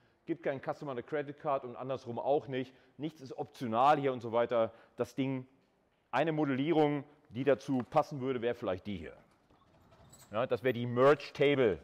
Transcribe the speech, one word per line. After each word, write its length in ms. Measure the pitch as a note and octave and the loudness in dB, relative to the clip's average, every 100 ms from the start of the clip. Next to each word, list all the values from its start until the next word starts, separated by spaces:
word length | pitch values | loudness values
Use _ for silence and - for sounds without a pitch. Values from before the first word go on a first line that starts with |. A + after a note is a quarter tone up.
| _ _ | _ _
Gibt 200 | - D#3 | -10 -6
keinen 160 | D#3 C3+ | -4 -4
Customer 300 | D#3+ - D3 | -6 -8 -8
eine 100 | B2 | -8
Credit 340 | - D3+ C#3+ C#3 | -6 -6 -6 -8
Card 260 | D#3 C#3 | -4 -4
und 100 | B2 | -4
andersrum 460 | A#2 B2+ C3 A#2+ A#2 | -10 -8 -8 -8 -4
auch 260 | B2+ D3+ C#3 | 0 0 -2
nicht. 260 | C3 B2+ - _ - | -6 -6 -12 _ -12
Nichts 240 | D#3 - | -12 -10
ist 160 | C3 D3+ | -14 -12
optional 600 | C#3+ - B2 A2+ C#3 D3+ | -12 -8 -2 4 4 4
hier 140 | C3+ | 2
und 80 | B2+ | -2
so 100 | A2+ | -2
weiter. 420 | A#2 A#2+ A#2 A2 - - | 0 2 2 0 -4 -10
Das 220 | - A#2+ - | -6 -4 -2
Ding, 320 | C3+ C3 B2+ _ _ _ _ _ _ | -4 -4 -8 _ _ _ _ _ _
eine 180 | B2+ D#3+ | 0 0
Modellierung, 760 | D#3 C#3+ C3 D3+ D#3 D3 D3 C3+ _ _ | 0 0 0 2 4 4 2 -6 _ _
die 120 | A2 | -2
dazu 400 | C3+ C3 - B2+ A2+ | 2 2 2 -2 0
passen 300 | D#3 - C#3+ | 0 0 -2
würde, 200 | C3 B2 | -4 -2
wäre 140 | A#2 | -4
vielleicht 320 | A#2 G2+ F#2 G#2 | -4 -4 -4 -6
die 100 | F2+ | -10
hier. 200 | - - _ _ _ _ _ _ _ _ - - - | -10 -16 _ _ _ _ _ _ _ _ -20 -20 -8
Ja, 160 | G#2 B2+ | -4 -2
das 160 | B2 | 0
wäre 100 | B2+ | 0
die 140 | A#2 A#2+ | -2 -2
Merge 460 | A#2+ C#3 D3 - | 6 6 6 2
Table 460 | - C#3+ C#3 A2+ E2 | 2 4 4 4 2